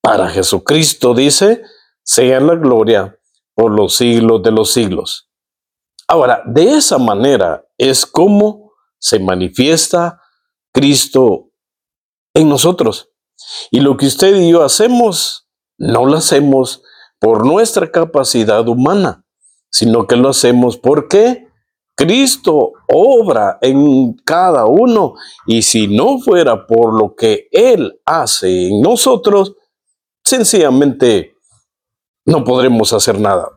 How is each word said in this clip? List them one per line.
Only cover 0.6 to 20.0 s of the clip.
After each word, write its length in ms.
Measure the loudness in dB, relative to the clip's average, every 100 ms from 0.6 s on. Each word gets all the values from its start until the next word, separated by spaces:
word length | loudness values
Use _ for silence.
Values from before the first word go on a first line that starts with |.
| -2 0 0 -2 0
dice, 480 | 2 0 2 0 0 -6 _ _ _
"sea 380 | -6 -2 0 2
la 160 | 0 0
gloria 640 | 0 0 2 0 -2 _ _ _ _
por 160 | -2 0
los 240 | 0 -2 0
siglos 460 | 0 2 2 2
de 80 | 0
los 220 | 0 0
siglos". 580 | -2 -4 -6 -10 -14 _ _ _ _ _ _ _ _ _
Ahora, 340 | 0 0 -2 -2
de 260 | 0 2 2
esa 200 | 0 -2
manera 680 | -2 -2 0 0 -2 -6 _ _
es 260 | -2 -2 -4
como 640 | 0 2 2 0 -4 _ _ _ _
se 220 | -4 -2
manifiesta 1000 | -2 -4 -4 -2 0 0 -2 -2 -4 -8 _ _ _ _ _
Cristo 760 | -2 0 0 -2 0 0 0 -8 _ _ _ _ _ _ _ _
en 160 | 0 0
nosotros. 600 | 2 -2 0 -4 -4 -14 _ _ _ -20 -20 -4
Y 120 | 0
lo 160 | 0 0
que 100 | -2
usted 280 | 0 2 2
y 140 | 4
yo 140 | 2
hacemos, 840 | 2 0 0 2 0 -2 -8 -12 _ _ _ _
no 300 | -2 0 2
lo 100 | 0
hacemos 640 | 0 0 2 0 -2 -8 _ _ _ _
por 260 | 0 2 2
nuestra 460 | 0 0 -2 -2
capacidad 760 | -2 -2 -2 -2 -2 0 0 0
humana, 580 | 0 0 0 -2 -6 _ _ _ _ _
sino 360 | -2 2 0